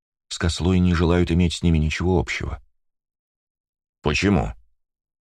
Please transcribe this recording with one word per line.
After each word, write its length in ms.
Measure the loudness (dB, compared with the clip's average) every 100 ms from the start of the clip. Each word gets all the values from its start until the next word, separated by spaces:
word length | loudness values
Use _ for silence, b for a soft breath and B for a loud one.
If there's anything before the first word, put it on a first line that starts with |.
| _ _ -14
Скослои 500 | -4 -4 0 0 2
не 160 | 2
желают 360 | 2 2 2 2
иметь 240 | 2 0
с 80 | 0
ними 160 | 0 2
ничего 400 | 0 -2 -2 -2
общего». 440 | -2 -6 -10 -12 -16 _ _ _ _ _ _ _ _ _ _ _ _ _
«Почему?» 520 | -4 0 2 2 -2 -8 _ _ _ _ _ _